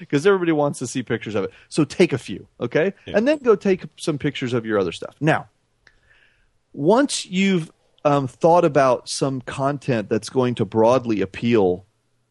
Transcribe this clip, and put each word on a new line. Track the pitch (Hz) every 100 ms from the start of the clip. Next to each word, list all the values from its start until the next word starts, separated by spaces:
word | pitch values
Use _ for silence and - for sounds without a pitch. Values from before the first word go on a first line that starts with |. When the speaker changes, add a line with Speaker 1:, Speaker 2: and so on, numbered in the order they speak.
| 175
Speaker 1:
'cause | 147
everybody | 180 190 175
wants | 151 143 139
to | 123
see | 135
pictures | 117 117 -
of | 104
it. | 95 - _
So | -
take | 147 - 170
a | 135
few, | - 104 - -
okay? | 123 151 185 - -
Speaker 2:
Yeah. | 202
Speaker 1:
And | 240
then | 302
go | 247 202
take | 202 185 - -
some | - 147
pictures | 151 - 127
of | 123
your | 110 104
other | 87
stuff. | - - -
Now, | 151 120 - _ _ _ _ _ _ _ _ _ _ _ _
once | - 147 226 294 - -
you've, | 185 196 185 160 _ _ _
um, | 151 143 131
thought | - 170 175
about | 170 143 131 120 -
some | - 143 131
content | - - 135 143 - 117 98
that's | 110 -
going | 131 123
to | 120
broadly | 98 110 113 131 120 104
appeal | 95 - 117 113 92 87 - _ _ _ _